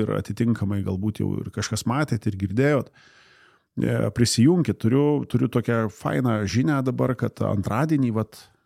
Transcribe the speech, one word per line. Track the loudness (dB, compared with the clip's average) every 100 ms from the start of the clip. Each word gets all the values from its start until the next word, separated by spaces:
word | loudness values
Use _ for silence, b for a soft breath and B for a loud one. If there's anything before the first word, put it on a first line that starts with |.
ir | 2 -2
atitinkamai | -4 -2 0 0 -2 -2
galbūt | -2 -2 -4 -2
jau | -4 -4
ir | -6
kažkas | -6 -6 -4 -2
matėt | 0 0 0 -2
ir | -2
girdėjot. | -2 2 2 2 -2 b b b b b b b b -2
E, | 0 0 0 2
prisijunkit, | 2 6 4 6 2 0
turiu, | 2 2 2 0 0
turiu | 0 0
tokią | 0 0 0 -2
fainą | -4 -4 0 0 0 0
žinią | 0 0 0
dabar, | -2 -2 -2
kad | -2 -4 -2 -2
antradienį, | -2 -2 0 0 2 0 0
vat, | -4 -8 -20 _